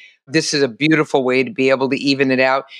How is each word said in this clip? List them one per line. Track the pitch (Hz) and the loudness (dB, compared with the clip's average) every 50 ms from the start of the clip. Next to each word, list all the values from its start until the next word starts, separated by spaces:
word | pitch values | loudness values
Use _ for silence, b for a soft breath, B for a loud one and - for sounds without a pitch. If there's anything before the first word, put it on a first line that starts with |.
| B B B B B | B B B B B
this | - 127 160 156 - 156 | -4 -2 -2 -2 0 -2
is | 147 139 | 0 0
a | |
beautiful | 127 110 - 143 156 156 147 143 - - 143 127 | -2 -2 -2 0 2 2 2 0 0 0 0 0
way | 127 127 131 131 | 2 0 0 0
to | 120 | -2
be | 101 - 131 131 | -2 -2 0 2
able | 135 123 135 | 2 0 0
to | 127 135 | -2 -4
even | 117 131 143 139 135 139 131 | -2 -2 -2 0 0 0 0
it | 131 127 | 2 2
out. | 131 131 131 139 - B B B | 2 2 0 -2 -4 B B B